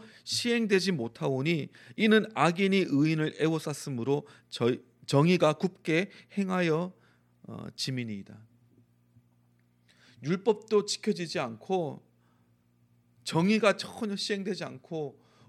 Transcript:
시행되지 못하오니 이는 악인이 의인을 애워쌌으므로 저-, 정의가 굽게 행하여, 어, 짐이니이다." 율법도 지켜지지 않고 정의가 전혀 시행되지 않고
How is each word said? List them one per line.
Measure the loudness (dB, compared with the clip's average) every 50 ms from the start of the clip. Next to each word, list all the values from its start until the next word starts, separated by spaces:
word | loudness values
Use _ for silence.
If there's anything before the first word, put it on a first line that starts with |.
| -6 -18 -20 -20 _
시행되지 | -8 -6 -4 0 0 0 0 2 2 2 2 2 2
못하오니 | -2 -2 -2 -6 -6 -4 -2 -2 -2 0 0 0 -2 -2 -4 -8 -12 -20 -20 -20 -4 0
이는 | 4 6 6 6 4 2 0
악인이 | 2 2 2 2 2 0 2 2 2 2 2
의인을 | 2 2 4 4 2 2 0 -2 -2 0
애워쌌으므로 | 0 0 0 -2 -4 -6 -8 -8 -8 -8 -6 -4 -2 0 0 -2 -2 -8 -20 -20 _ _
저-, | -6 0 2 2 2 0 -4 _ _ _ -8 2
정의가 | 4 4 6 6 4 4 4 2 2
굽게 | 2 -2 -4 -4 _ _ 0 0 0 0 -2 -8 -20 -20 _ -6 -4
행하여, | -4 -2 0 0 0 2 0 0 -2 -4 -8 _ _ _ _ _ _ _ _ _ _
어, | -16 -14 -12 -12 -14 -10
짐이니이다." | -8 -6 -6 -4 -6 -6 -6 -8 -10 -10 -14 -20 -20 -20 _ _ _ _ _ _ _ _ _ _ _ _ _ _ -20 _ _ _ _ _ _ _ _ _ _ _ _ _ _ _ _ _ _ -20 -12 -4
율법도 | -4 -4 0 2 0 0 0 0 0 0 2 2
지켜지지 | 0 -6 -4 -2 -4 -2 -2 -4 -6 -4 -4
않고 | -4 -4 -6 -12 -6 -4 -2 -2 -2 -4 -8 -12 -16 _ _ _ _ _ _ _ _ _ _ _ _ _ _ _ _ _ _ _ _ _ _ _ _
정의가 | -4 0 2 2 2 2 4 4 2 2 2
전혀 | -4 -12 -10 -8 -8 -8 -6
시행되지 | -6 -6 -6 -6 -6 -4 -8 -8 -8 -8
않고 | -12 -12 -16 -16 -10 -8 -8 -8 -8 -10 -16 _ _ _ _ -20